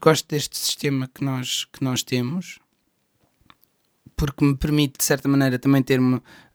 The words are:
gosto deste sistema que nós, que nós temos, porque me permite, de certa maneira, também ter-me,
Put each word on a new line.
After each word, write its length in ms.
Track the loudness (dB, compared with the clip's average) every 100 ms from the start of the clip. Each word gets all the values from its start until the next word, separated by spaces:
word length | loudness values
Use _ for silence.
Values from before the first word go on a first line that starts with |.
gosto 260 | 2 2 -2
deste 300 | -6 -6 -6
sistema 520 | -6 -4 -2 -2 -6
que 120 | -6
nós, 420 | -4 -4 -4 -6 -8
que 120 | -6
nós 200 | -4 -2
temos, 560 | -2 -2 -2 -6 -8 -18 _ _ _ _ _ _ _ _ _ _ _ _ _ _ -14 -6
porque 300 | -6 0 0
me 100 | 2
permite, 420 | 0 0 0 -2
de 60 |
certa 240 | -2 0 2
maneira, 300 | 2 2 0
também 220 | 2 2
ter-me, 400 | 4 2 2 0 -4 -20 _